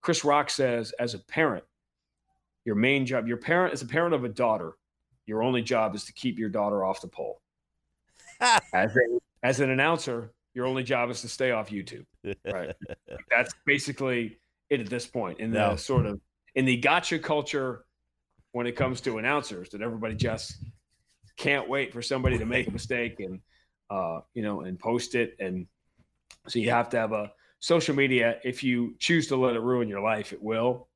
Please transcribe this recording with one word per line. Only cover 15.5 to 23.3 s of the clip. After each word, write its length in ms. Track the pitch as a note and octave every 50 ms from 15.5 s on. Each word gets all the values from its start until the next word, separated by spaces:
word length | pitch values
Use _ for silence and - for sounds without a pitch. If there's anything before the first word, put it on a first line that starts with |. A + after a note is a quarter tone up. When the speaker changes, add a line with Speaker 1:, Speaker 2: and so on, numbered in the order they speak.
Speaker 1:
the 80 | A2+ G#2
Speaker 2:
Yeah. 180 | G#2 G2+ F#2
Speaker 1:
sort 300 | E2 - - C3+ B2+ -
of, 140 | G#2+ G2+ - _ _ _ _ _ _ _
in 100 | C3 C3
the 120 | C3 B2+ A#2+
gotcha 400 | B2 C#3 D#3 F3 F3 - E3+ D#3
culture 680 | D#3+ - D#3 D3+ C#3+ - - C#3+ C3 C3 A#2+ G#2+ _ _ _ _ _ _ _ _ _ _ _ _ _ _
when 140 | _ A#2+ A#2+
it 60 | A#2+ A#2+
comes 240 | - C#3 C3 B2+ B2
to 160 | - C3 A2+ A2
announcers, 500 | A2 B2+ D3 D3 C#3 - G#2+ F2+ F2+ -
that 120 | - G2+
everybody 320 | G#2+ A#2 A#2+ A2+ A2 A2 A2
just 500 | - C3 A#2+ A2+ G#2+ - - - - - - - _ _ _ _ _ _ _ _ _ _ - _
can't 320 | - - C#3+ C#3+ C#3 - -
wait 240 | C3 C#3 C3+ B2
for 80 | - A#2+
somebody 360 | A#2+ - C#3+ C3 B2 B2+ B2+ A#2
to 80 | A2
make 200 | A2+ B2 B2+ B2
a 40 | -
Speaker 2:
Right. 20 |
Speaker 1:
mistake 480 | G2 - - - B2+ A#2+ A#2 A#2 G2 -
and, 200 | G2 F#2